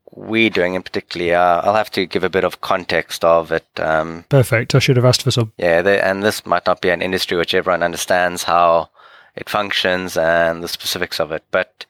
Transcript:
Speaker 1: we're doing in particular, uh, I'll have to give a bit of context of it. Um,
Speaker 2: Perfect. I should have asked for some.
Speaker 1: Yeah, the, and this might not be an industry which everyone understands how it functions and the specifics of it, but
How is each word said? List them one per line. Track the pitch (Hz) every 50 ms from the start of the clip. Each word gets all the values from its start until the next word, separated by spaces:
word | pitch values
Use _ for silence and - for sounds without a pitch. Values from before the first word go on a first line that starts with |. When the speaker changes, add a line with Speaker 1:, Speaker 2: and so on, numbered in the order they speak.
| _ - -
Speaker 1:
we're | 104 98 98 110 113 113 107
doing | - 95 87 90 92
in | 92 -
particular, | - - 101 - _ - 85 87 85 87
uh, | 87 90 87 85 85 -
I'll | 101 104
have | 110 107 - -
to | 101 92
give | 82 - 92 90
a | 92
bit | - 95 90
of | 87 - - -
context | - 98 90 85 - 90 82 - _ - - 87
of | 85 85 85 80 76 82
it. | 80 - _ _
Um, | - 82 80 80 78 80 82 82 85 - _
Speaker 2:
Perfect. | 143 135 117 - 120 110 127 - -
I | 131
should | - - 127
have | 123 120
asked | 127 123 - -
for | 127
some. | - 120 113 107 _ -
Speaker 1:
Yeah, | 90 85 82 85 87
the, | 98 101 98 -
and | 95 98 98 101
this | 107 101 - -
might | - 87 87 -
not | 92 87 -
be | - 92
an | 87 85 90
industry | 92 92 90 - - 92
which | 87 85 - 92
everyone | 92 85 92 90 80 85
understands | 85 85 82 - - 95 90 90 87 87 87 -
how | - 85 85 85 85 82 82 80 _ _ _ - - - - _ _ _
it | - - -
functions | - 107 101 98 - - - 92 90 92 92 90 -
and | 87 82 82 82 85 85 82 82 85 85
the | 82
specifics | - - - - - 90 87 - - -
of | 95 76 80
it, | 78 _ _
but | - 92 90 _ _ _ - _